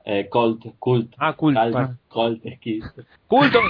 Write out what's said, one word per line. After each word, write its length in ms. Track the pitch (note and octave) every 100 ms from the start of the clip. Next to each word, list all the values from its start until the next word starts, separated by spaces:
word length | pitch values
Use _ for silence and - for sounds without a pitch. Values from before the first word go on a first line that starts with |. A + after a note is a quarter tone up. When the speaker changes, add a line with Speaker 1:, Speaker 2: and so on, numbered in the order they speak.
Speaker 1:
Eh, 240 | - G2+ G2
Cult, 360 | A#2+ A#2 A2+ A2+ -
Cult. 340 | B2+ B2 A#2 -
Speaker 2:
Ah, 180 | D#3
Cult, 220 | D3+ D#3 B2+
Speaker 1:
Cult, 160 | A#2
Speaker 2:
vale. 160 | B2 C3 B2 _
Speaker 1:
Cult, 360 | - A#2 A2+
es 140 | - -
que 220 | A#2 G#2+ A2+ - - _ -
Speaker 2:
¡Culto! 320 | A#3+ C#4 A#3 A3+